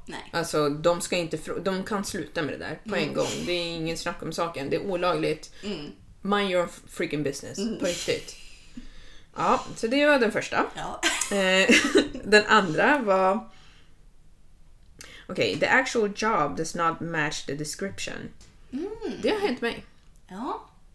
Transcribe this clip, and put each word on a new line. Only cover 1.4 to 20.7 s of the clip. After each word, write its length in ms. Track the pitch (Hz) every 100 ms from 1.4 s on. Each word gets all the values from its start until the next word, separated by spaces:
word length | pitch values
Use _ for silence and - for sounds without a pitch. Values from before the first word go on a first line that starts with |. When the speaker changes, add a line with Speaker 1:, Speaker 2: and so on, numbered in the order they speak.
| - -
Speaker 2:
de 200 | 180 190
kan 220 | - 208 202
sluta 360 | 190 143 170
med 120 | 139
det 40 | -
där 220 | 90 156 220
på 60 | 185
Speaker 1:
Mm. 140 | 147
Speaker 2:
en 60 | 147
gång. 120 | 143 143 156
Det 60 |
är 240 | 175 170 165
ingen 220 | 160 165
snack 260 | 175 180
om 100 | -
saken. 360 | 160 170 151 139
Det 60 | 165
är 100 | 202
olagligt. 680 | 175 180 156 156 156 - -
Speaker 1:
Mm. 280 | 214 170 147 - - -
Speaker 2:
Mind 300 | 190 202 196
your 180 | 180 170 - -
freaking 360 | - 165 147
business. 340 | 139 139 110 123
Speaker 1:
Mm. 220 | 220 202
Speaker 2:
På 60 | 180
riktigt. 500 | 170 - - - - - - - - - - - - - -
Ja, 300 | 175 233 - -
så 120 | 226
det 180 | 277 294
var 140 | 285
den 120 | 214
första. 340 | - - - 359 -
Speaker 1:
Ja. 260 | - - - - - 202
Speaker 2:
Eh, 380 | 185 185 190 - 277 349
<laughs> 260 | - -
den 220 | 196 208 208
andra 520 | 214 190 156 214 294
var, 500 | 214 190 190 214 - - - - - - - - - - - - - - - - - - -
okej, 320 | 185 113 143
"The 60 | 180
actual 440 | 247 262 240 208 202
job 420 | 220 202 143 139
does 180 | 160 175
not 240 | 165 160
match 460 | 165 165 151 - -
the 80 | 147
description." 720 | 151 - - - - - - - - - -
Speaker 1:
Mm. 160 | 262 381 440 392 185
Speaker 2:
Det 80 | -
har 100 | 427
hänt 220 | 381 247
mig. 240 | 233 220 - - - - -
Speaker 1:
Ja. 400 | 185 285 453 -